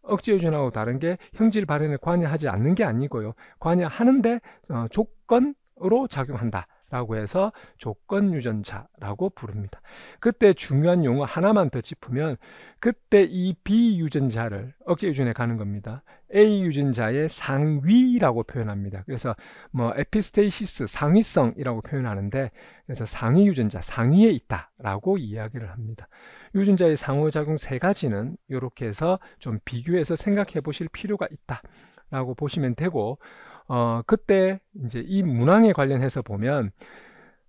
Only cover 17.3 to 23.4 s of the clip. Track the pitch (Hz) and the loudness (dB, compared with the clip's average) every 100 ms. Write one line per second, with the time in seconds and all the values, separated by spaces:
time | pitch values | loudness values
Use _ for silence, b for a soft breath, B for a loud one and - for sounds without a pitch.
17.3 | - - 135 151 147 147 233 254 240 160 | -6 -4 0 0 0 4 6 6 4 2
18.3 | 117 110 127 107 104 101 95 92 127 127 | 0 -4 -6 -6 -6 -6 -8 -10 -8 -6
19.3 | 107 B B B 127 117 - - 214 202 | -8 B B B -4 -2 -2 -2 -2 0
20.3 | - 208 - 196 - 110 - 147 196 226 | 2 2 0 -8 -8 -8 -2 4 4 4
21.3 | 175 120 151 131 113 - 139 127 98 101 | 2 0 0 -6 -6 -6 -6 -4 -4 -4
22.3 | 135 131 - B B B 123 110 - 113 | -4 -6 -8 B B B -10 -10 -4 2
23.3 | 160 | 4